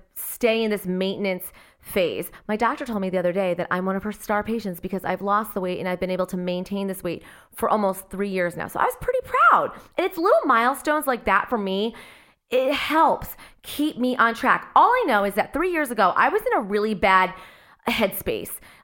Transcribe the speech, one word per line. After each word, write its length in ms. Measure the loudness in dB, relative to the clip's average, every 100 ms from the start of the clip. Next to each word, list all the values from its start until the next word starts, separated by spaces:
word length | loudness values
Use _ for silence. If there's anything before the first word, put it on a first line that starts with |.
| -20 -14
stay 480 | -12 -2 0 2
in 80 | 0
this 160 | -2 -2
maintenance 680 | -2 -2 -2 -4 -4 -8 -20 -20 _
phase. 520 | -6 -2 0 -2 -8 -10 -6
My 80 | 0
doctor 320 | 0 -2 -4
told 140 | -4
me 100 | -2
the 80 | -2
other 120 | 0
day 220 | 0 -2
that 140 | -2 -2
I'm 160 | -2 -2
one 100 | -4
of 60 |
her 100 | -6
star 320 | -8 -4 -4
patients 360 | -2 -6 -6 -8
because 260 | -8 -6 -4
I've 160 | -4
lost 320 | 0 -2 -2
the 80 | -4
weight 180 | -4 -4
and 80 | -4
I've 120 | -4
been 100 | -2
able 160 | -2 -2
to 120 | -4
maintain 500 | -4 -4 -4 -4 -4
this 160 | -6
weight 180 | -8 -8 -12 -20 _
for 160 | -4 0
almost 400 | 2 0 -2 -8
three 200 | -6 -4
years 280 | -2 -2 -4
now. 100 | -6
So 120 | 0
I 60 | 0
was 100 | -2
pretty 200 | -2 -2
proud. 500 | 0 4 6 4 2 -6 -10 -2
And 120 | -2
it's 100 | 0
little 240 | 4 4 4
milestones 600 | 4 2 0 0 0 0
like 200 | -2 2
that 240 | 2 2
for 100 | -2
me. 360 | -2 -2 -2 -6 -16 -20 _ _ -2
It 240 | 0 2
helps 640 | 0 0 4 4 2 -4 -16 -20 -20
keep 380 | -10 -4 -2 0
me 160 | 0 2
on 180 | 2
track. 380 | 2 2 0 2 6
All 140 | 6
I 140 | 6 4
know 180 | 2
is 120 | 2 0
that 180 | -2
three 180 | -2 -2
years 200 | 0 0
ago, 220 | 2 2 4
I 140 | 2
was 120 | 2
in 120 | 0 0
a 40 |
really 340 | 0 0 0 2
bad 360 | 4 6 4 -2 -18 -20 -20 _ -4
headspace. 680 | 0 0 -2 -6 -6 -6 -14 -18 -12